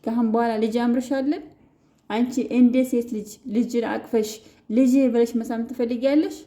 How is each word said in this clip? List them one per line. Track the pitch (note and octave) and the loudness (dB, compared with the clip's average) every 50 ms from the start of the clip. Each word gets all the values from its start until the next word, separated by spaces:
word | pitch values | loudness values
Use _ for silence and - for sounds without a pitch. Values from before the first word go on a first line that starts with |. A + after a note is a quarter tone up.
| _ | _
ካሁን | A#3 A3+ A#3+ A#3+ A3 | -4 -2 0 0 2
በኋላ | G#3+ A#3 A#3 A#3 A3+ G#3+ | 2 2 0 0 0 0
ልጅ | A3 A3+ G#3+ | -2 0 0
ያምርሻለን? | A#3+ A#3+ A#3+ A#3 C4 B3 - C#4+ C4+ C4+ C#4 D#4+ G4+ - - - _ _ _ _ _ _ _ _ _ _ _ | 0 0 0 0 0 -2 -2 -4 -2 -2 -2 -4 -4 -6 -16 -20 _ _ _ _ _ _ _ _ _ _ _
አንቺ | G3+ A3 B3 B3 - - A3+ - A3+ | -2 -2 -2 0 0 -4 -4 0 4
እንደ | B3 B3 A#3+ A3+ C4 B3+ | 6 6 6 6 4 2
ሴት | B3+ - A#3+ A#3 - - | 2 0 -2 -2 -2 -6
ልጅ | G#3+ G#3 - - - _ C4 | -8 -10 -10 -16 -18 _ -4
ልጅን | G3+ A3+ A#3+ - - A#3 A3 | -2 -2 -2 0 0 -2 -2
አቅፈሽ | - G#3 A3 - - - A3+ G#3+ G#3+ - - - - _ _ _ _ | -2 -4 -6 -6 -2 -2 -2 -2 -2 -6 -14 -18 -20 _ _ _ _
ልጅ | A3 A#3 C4+ B3+ B3+ C#4 C4+ | 2 2 4 4 4 4 4
ብለሽ | B3+ A3 A#3 A#3 A#3 - | 4 2 2 0 0 0
መሳም | A#3 A3 - A#3+ A3+ A#3 | -6 -4 -4 -6 -6 -6
ትፈልጊያለሽ? | - B3+ - B3 A#3 B3+ A#3 A#3+ C4+ C#4+ D4+ E4+ G4 - - - | -8 -4 -4 -4 -4 -2 -2 0 2 2 2 2 0 -4 -10 -18